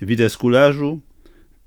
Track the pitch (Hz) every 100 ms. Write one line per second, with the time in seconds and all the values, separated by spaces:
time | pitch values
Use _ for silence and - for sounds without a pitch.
0 | 95 117 113 - 123 123 143 143 147 160
1 | - _ _ _ _ _